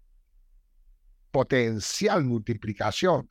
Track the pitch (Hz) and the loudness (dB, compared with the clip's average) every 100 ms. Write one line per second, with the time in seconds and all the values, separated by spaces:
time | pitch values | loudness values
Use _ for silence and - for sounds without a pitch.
0 | _ _ _ _ _ _ _ _ _ _ | _ _ _ _ _ _ _ _ _ _
1 | _ _ _ 139 123 131 117 107 - - | _ _ _ -2 2 2 2 -2 -6 -2
2 | 208 202 131 117 107 117 107 104 107 - | 0 2 0 -2 -4 -6 -6 -4 -4 0
3 | 185 147 - | 2 2 -2